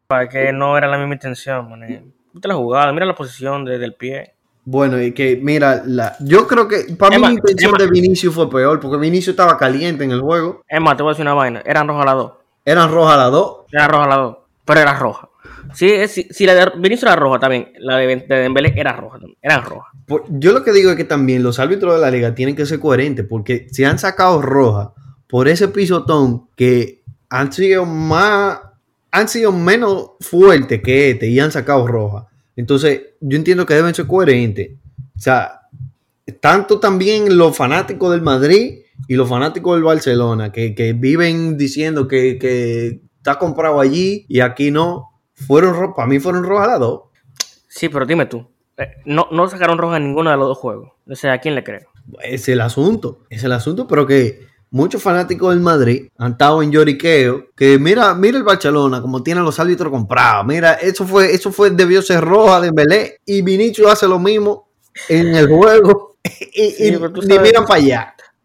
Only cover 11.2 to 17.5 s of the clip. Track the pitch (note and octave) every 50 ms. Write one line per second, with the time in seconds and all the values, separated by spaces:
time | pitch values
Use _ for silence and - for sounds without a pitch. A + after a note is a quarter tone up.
11.2 | D#3 D3 C#3+ C#3+ C3+ B2+ A#2+ A2 - - D3 D#3 D3 D3 D3+ D3 C#3+ C#3 C3+ C3+
12.2 | A#2 - - _ _ _ _ _ - C#3 D3+ F3 E3 D#3 D#3 E3+ D#3+ D#3+ D3+ C#3+
13.2 | B2+ B2 C3 D#3 G3 G3 - - - _ - D3 D3+ D3 D3+ D3 D3 C#3 C#3 C3+
14.2 | C3+ A#2+ A2+ - _ _ _ _ _ - D3+ D#3+ D3+ C#3+ C#3 C3+ C3+ A#2 G#2 -
15.2 | - - _ _ _ - - - - - - - F3 F#3+ G#3 G3 G3+ G#3 G#3 F#3+
16.2 | F3 - - - G3+ F#3 F#3 F3+ F3+ F#3 F#3 F3 F3 F#3+ A3+ B3 - A#3+ F#3 D#3+
17.2 | D3+ C3+ C3 B2 C3 C3+